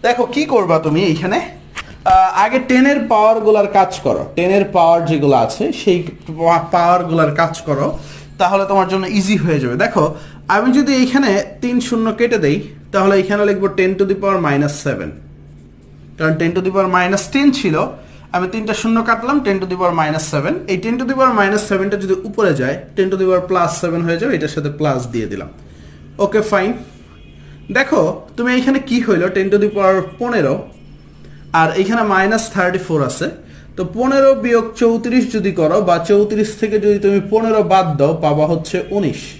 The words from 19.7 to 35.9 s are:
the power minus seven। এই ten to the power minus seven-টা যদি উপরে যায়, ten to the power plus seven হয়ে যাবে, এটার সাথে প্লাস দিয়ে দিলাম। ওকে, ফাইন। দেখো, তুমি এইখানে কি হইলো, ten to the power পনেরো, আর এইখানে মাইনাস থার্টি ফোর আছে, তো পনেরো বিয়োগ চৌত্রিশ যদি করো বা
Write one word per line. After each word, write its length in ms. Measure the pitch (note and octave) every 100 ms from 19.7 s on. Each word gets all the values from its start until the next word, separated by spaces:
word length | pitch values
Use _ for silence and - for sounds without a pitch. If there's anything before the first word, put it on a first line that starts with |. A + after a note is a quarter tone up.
the 60 | F3+
power 140 | F3+ D#3+
minus 240 | D#3 D#3 -
seven। 200 | D3+ D#3 F4+ -
এই 60 | F#3
ten 100 | A3 B3
to 40 | B3+
the 60 | C4
power 140 | C4 A3+
minus 220 | G3 G#3 -
seven-টা 260 | G#3+ G3 G3
যদি 120 | F#3+ F#3 G#3+
উপরে 220 | G3+ G3 D3+
যায়, 140 | C3 D3+ - -
ten 120 | F#3+
to 40 | F#3
the 80 | F#3
power 140 | F#3 F3+
plus 220 | F#3 E3+ -
seven 180 | F3 E3+ E3+
হয়ে 100 | E3+
যাবে, 100 | A#3+ F#3
এটার 160 | D3+ D#3
সাথে 140 | D3 D3
প্লাস 200 | D3+ B2+ A#2+
দিয়ে 140 | A2+ G#2
দিলাম। 180 | G2 D2+ - - - - - - - G3+
ওকে, 160 | A3 G#3+
ফাইন। 200 | G3 F#3+ B3 - - - - - - - - - G3
দেখো, 240 | - C#4+ E3 - - -
তুমি 120 | A#3+ B3+
এইখানে 220 | C4 C4+ C4+
কি 80 | A#3+ A3
হইলো, 180 | F3+ F#3 F#3
ten 120 | F#3+
to 60 | G3+
the 60 | G#3 G3+
power 220 | F#3+ F#3+ F#3 -
পনেরো, 360 | A#3+ A3+ C#3 F3+ - - - - - - - - -
আর 160 | E3 D#3+ F#3+
এইখানে 220 | G3 A#3 G#3+
মাইনাস 300 | F#3+ G3 A3+ A3
থার্টি 260 | G3 F3+ F3+ F3+
ফোর 120 | D#3 B2+
আছে, 180 | - F#3+ - - - - -
তো 40 | F3
পনেরো 380 | F#3+ B3+ C#4 C4+ C4
বিয়োগ 220 | A#3+ A#3 A3 -
চৌত্রিশ 420 | A#3 A3+ A#3+ B3+ - G#3+
যদি 160 | F#3+ F3
করো 180 | D#3 F3+
বা 140 | F3+